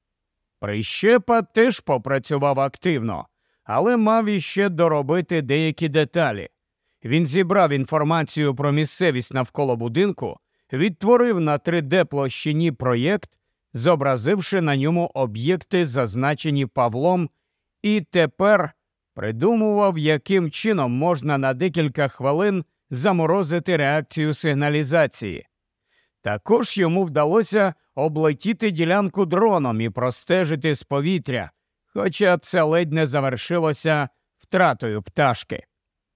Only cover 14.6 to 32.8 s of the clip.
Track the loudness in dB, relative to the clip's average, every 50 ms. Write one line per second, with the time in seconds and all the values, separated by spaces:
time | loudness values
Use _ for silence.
14.6 | 0 0 0 0 0 0 0 0 -2 -2 -2 -4 -4 -4 -4 -2 -2 -2 -2 -2
15.6 | -2 -2 0 0 0 0 0 -2 -2 -2 -2 -2 -2 -2 -2 -2 -2 -2 -2 0
16.6 | -2 -2 0 0 0 0 0 0 0 0 0 0 -2 -4 _ _ _ _ _ _
17.6 | _ _ _ _ -2 0 0 0 -2 0 0 2 2 2 0 0 2 4 4 4
18.6 | 2 -2 -8 _ _ _ _ _ _ _ _ -8 -6 -6 -2 0 2 2 2 2
19.6 | 2 2 2 2 2 2 2 0 0 0 0 0 0 0 0 0 0 -2 -4 -4
20.6 | -2 0 0 0 0 0 0 0 0 0 0 -2 -2 -2 -2 0 0 -2 -2 0
21.6 | -2 -2 0 0 -2 -2 0 -2 -2 -2 -2 -2 -2 0 0 2 0 0 0 -2
22.6 | -4 _ _ _ _ -10 -6 -2 0 2 2 2 2 2 2 0 0 -2 -2 -4
23.6 | -2 0 0 2 2 2 0 0 -2 -4 -4 -2 -2 -2 -2 -2 -2 -2 0 0
24.6 | 0 0 0 0 0 0 2 2 2 0 -2 -6 -8 -8 -8 -10 -14 _ _ _
25.6 | _ _ _ _ _ _ _ _ _ _ _ _ -6 -6 -6 -4 0 2 2 2
26.6 | 2 0 -2 0 0 2 2 0 0 0 0 0 0 2 2 2 0 2 2 0
27.6 | 0 0 -2 _ _ _ -4 -2 -2 -2 0 0 0 0 0 0 -2 -4 -4 -2
28.6 | -2 -2 0 0 0 0 2 0 0 0 0 -2 -2 0 2 2 2 2 2 2
29.6 | 0 0 -2 -2 -2 -4 -4 -2 -4 -4 -4 -4 -2 0 0 2 2 0 -2 -2
30.6 | -2 -2 -2 -4 -4 -4 -4 -2 0 0 -2 -2 -2 -4 -6 -6 -6 -8 _ _
31.6 | _ _ _ _ _ _ -6 -4 -4 -2 -2 0 2 2 2 2 0 -2 0 0
32.6 | 2 2 2 0